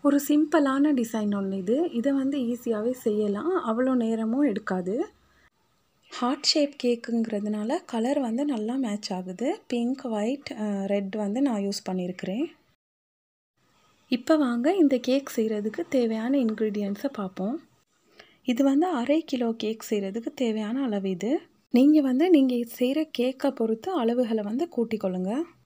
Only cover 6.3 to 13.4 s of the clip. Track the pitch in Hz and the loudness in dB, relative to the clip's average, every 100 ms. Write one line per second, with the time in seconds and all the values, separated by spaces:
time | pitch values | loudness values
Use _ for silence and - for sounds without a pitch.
6.3 | 285 - 320 285 - 247 233 233 233 220 | 0 0 2 0 0 0 0 -2 -2 0
7.3 | 208 214 214 214 330 - 233 233 285 247 | -2 -2 -4 -2 -4 -4 -2 0 0 0
8.3 | 226 294 233 214 269 226 208 - 185 185 | -2 -2 -2 -2 -2 -2 -4 -6 -6 -8
9.3 | 180 254 427 _ 240 240 262 247 214 220 | -4 -4 -4 _ -2 -2 -4 -4 -2 -2
10.3 | 277 - 226 214 202 196 202 196 214 202 | -4 -8 -6 -4 -4 0 -2 -2 -4 -4
11.3 | 220 277 214 202 202 - 185 180 185 185 | 0 0 0 -2 -4 -4 -4 -4 -6 -6
12.3 | 208 330 - _ _ _ _ _ _ _ | -4 -6 -8 _ _ _ _ _ _ _
13.3 | _ | _